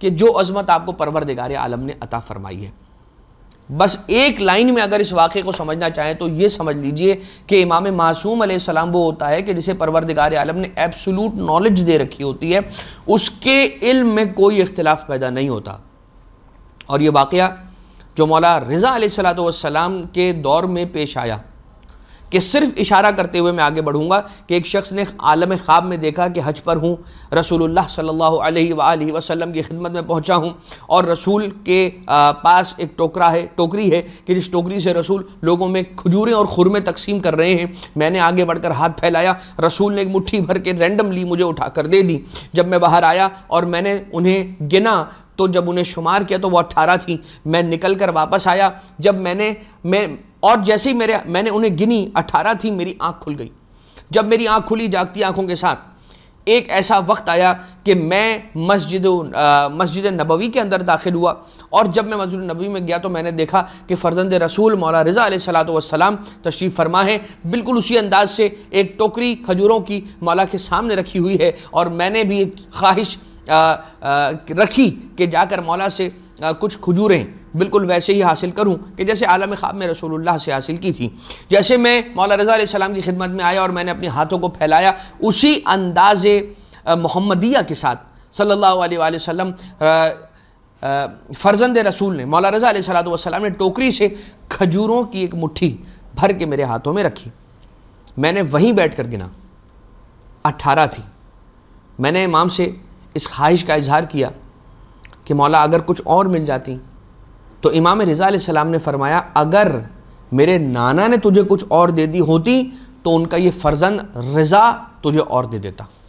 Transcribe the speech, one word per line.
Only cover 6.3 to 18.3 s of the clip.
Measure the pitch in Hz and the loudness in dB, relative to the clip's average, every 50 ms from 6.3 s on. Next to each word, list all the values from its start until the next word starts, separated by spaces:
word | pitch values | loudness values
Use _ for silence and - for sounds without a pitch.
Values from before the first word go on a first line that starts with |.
| 160 156 190 208 | -2 0 0 0
समझ | 202 - 165 156 151 | 0 -2 -4 -4 -4
लीजिए | 147 143 139 147 151 180 196 196 190 - - - - - - | -4 -4 -6 -4 0 0 0 0 0 -6 -16 -20 -20 -4 0
कि | 202 196 | 2 2
इमाम | 180 175 165 170 185 196 | 4 4 2 0 0 0
मासूम | 190 175 165 165 165 160 - 208 233 233 | 0 0 0 0 0 -2 -4 -4 0 0
अलैहिस्सलाम | 220 196 185 180 180 - 160 156 165 175 | 0 0 -2 -4 -4 -2 -2 -2 -2 0
वो | 170 180 170 | 0 0 0
होता | 160 160 160 147 147 | 0 -2 -2 -2 -2
है | 151 170 | -2 -2
कि | 196 202 190 | -2 -4 -4
जिसे | 170 156 190 185 | -4 -2 -4 -4
परवरदिगार | 185 165 156 156 165 160 160 156 147 147 151 156 | -2 -2 0 0 0 0 0 0 0 0 0 0
आलम | 147 143 151 160 | 0 -2 -2 -4
ने | 180 185 - - - | -6 -6 -6 -4 -4
एब्सोल्यूट | 160 170 170 - - 196 190 190 214 226 220 | -4 -4 -4 -6 -6 -4 -2 -2 -2 -4 -4
नॉलेज | 202 180 165 156 175 196 226 202 180 | -4 -2 0 0 2 4 4 4 4
दे | 175 165 165 151 | 4 2 2 2
रखी | 131 - - - | 2 -2 -6 -8
होती | 139 139 131 - 151 165 | -8 -8 -6 -6 -2 0
है, | 175 196 202 - - - - - - - - - | 0 0 0 -4 -12 -16 -18 -18 -20 -14 -2 2
उसके | 202 214 - - - - - 254 262 277 | 2 2 2 -2 -8 -4 0 2 4 4
इल्म | 277 - - - - 240 262 262 247 233 | 4 2 -2 -2 0 2 2 4 2 2
में | 214 214 220 196 185 | 2 0 0 -2 0
कोई | 196 190 202 214 196 | 2 2 4 4 2
इख्तिलाफ | 180 185 - - 160 156 156 151 - - | 0 0 -2 -2 0 0 0 0 -2 -8
पैदा | 139 131 131 127 | -6 -4 -4 -4
नहीं | 123 131 139 139 | -4 -4 -2 -2
होता। | 123 104 - 104 98 98 - - _ _ _ _ _ - - - - _ - - _ - - - - - - - | -4 -6 -8 -10 -16 -16 -18 -20 _ _ _ _ _ -20 -20 -20 -20 _ -20 -20 _ -20 -20 -20 -20 -20 -8 -4
और | 143 143 | 0 2
ये | 151 156 | 2 4
वाक़या | 147 143 139 139 180 180 185 185 185 - - - - - - - - - - - - | 4 4 2 4 2 2 2 0 -2 -8 -18 -20 -20 -20 -20 -20 -20 -20 -20 -12 0
जो | - 156 | 0 2
मौला | 156 | 4